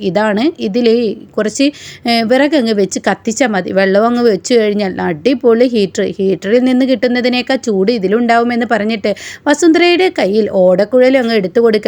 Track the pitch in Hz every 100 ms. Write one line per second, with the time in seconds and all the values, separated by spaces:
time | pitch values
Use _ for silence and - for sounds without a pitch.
0 | 202 180 214 202 285 339 226 208 240 233
1 | 226 - - - 214 - 277 - - -
2 | 240 233 220 254 285 302 226 208 190 -
3 | - 190 - 220 254 202 175 185 190 196
4 | 226 240 240 190 - 240 214 208 196 185
5 | 185 156 185 269 240 226 254 233 190 -
6 | 190 185 196 190 190 240 254 254 262 254
7 | 254 247 240 247 247 262 247 196 190 240
8 | 185 214 240 233 240 240 240 226 208 226
9 | 208 196 - - - 294 349 330 349 349
10 | 370 - 190 208 208 196 185 180 208 254
11 | 254 269 233 226 185 233 233 214